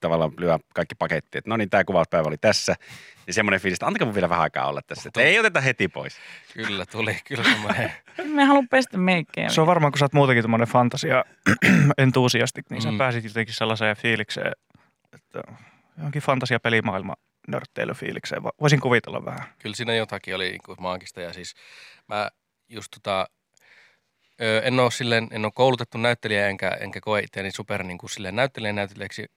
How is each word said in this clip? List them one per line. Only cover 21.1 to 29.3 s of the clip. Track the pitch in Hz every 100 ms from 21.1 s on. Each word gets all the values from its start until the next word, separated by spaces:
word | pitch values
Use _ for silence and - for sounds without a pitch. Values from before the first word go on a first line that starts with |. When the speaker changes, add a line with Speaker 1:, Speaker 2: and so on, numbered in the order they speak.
| -
Speaker 2:
ja | 87
siis | 90 85 - - - - - _
mä | 104 104 - _ _ _
just | 113 101
tota, | - - 95 95 _ _ _ _ _ _ _ _ _ _ _
Ö, | 113 110
en | 127 127
oo | 123
silleen, | - 123 117 113
en | 117 107
oo |
koulutettu | - 131 123 120 117
näyttelijä | 117 120 110 104 101
enkä, | 98 95
enkä | - 104 98
koe | - 104
itseäni | 104 - 98
super | - 104 101
niinku | 92 90 -
silleen | - 98 101
näyttelijän | 139 - 107 101
näyttelijäksi, | 101 101 98 - 107